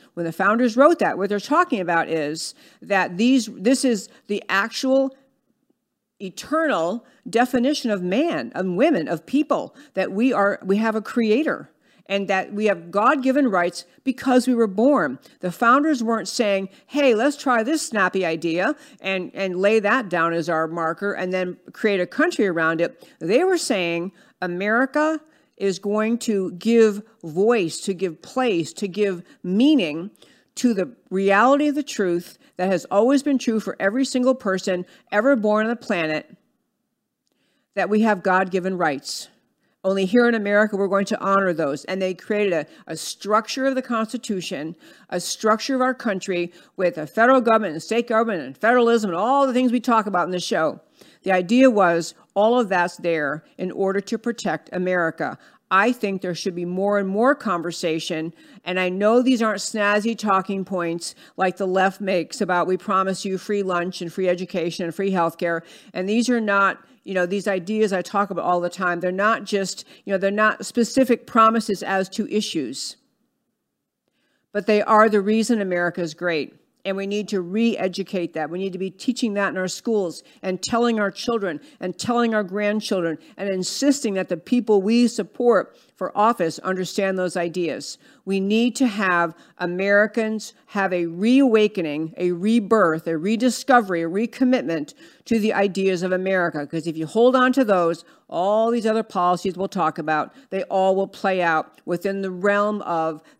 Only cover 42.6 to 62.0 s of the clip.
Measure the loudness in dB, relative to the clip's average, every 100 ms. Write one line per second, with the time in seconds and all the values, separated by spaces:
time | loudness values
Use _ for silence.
42.6 | -4 -12 -14 -12 -12 -10 0 0 0 -2
43.6 | -2 -2 -2 -4 -4 -6 -6 -6 -6 -8
44.6 | -8 -12 -18 -20 -8 -8 -6 -2 0 0
45.6 | 0 -2 0 -2 -4 -6 -4 -4 -6 -10
46.6 | _ -2 -2 -2 -6 2 4 4 4 2
47.6 | 0 -6 -4 -2 0 0 0 -2 -6 -2
48.6 | 2 4 4 2 0 -2 2 2 2 2
49.6 | 0 0 2 0 2 -2 -2 -4 -2 0
50.6 | -2 -4 _ _ -20 _ 0 0 2 4
51.6 | 6 6 4 2 -2 -12 _ 0 2 2
52.6 | 0 0 0 -2 -4 -2 -2 -6 -10 -10
53.6 | -8 -2 -2 -2 -4 -6 -6 -6 -4 -6
54.6 | -6 -4 -2 0 -2 -2 -8 -8 -16 _
55.6 | -2 2 2 0 -4 -4 -6 -6 -6 -6
56.6 | -6 -4 -2 0 -2 0 2 0 -2 -4
57.6 | -4 -4 -4 -4 -4 -6 -8 -12 -20 -16
58.6 | -6 -2 -2 0 4 4 4 2 0 -2
59.6 | -6 -2 2 2 0 -2 0 0 0 -6
60.6 | -4 -4 -4 -4 -8 -16 -14 -4 -2 -2
61.6 | -2 2 2 0